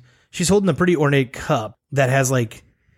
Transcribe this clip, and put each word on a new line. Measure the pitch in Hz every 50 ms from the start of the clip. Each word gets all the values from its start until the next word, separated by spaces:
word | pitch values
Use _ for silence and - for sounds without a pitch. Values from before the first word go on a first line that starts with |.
| - _ _ _ _ _
she's | - - 180 156
holding | 190 208 196 190
a | 151
pretty | 123 180 180 180
ornate | 143 151 143 143 139 135 120 -
cup | - - - 160 123 110 104 - _ _ _ -
that | 139 135 123
has, | 127 139 135 123
like, | 135 127 117 110 - - - _ _ _ _ _ _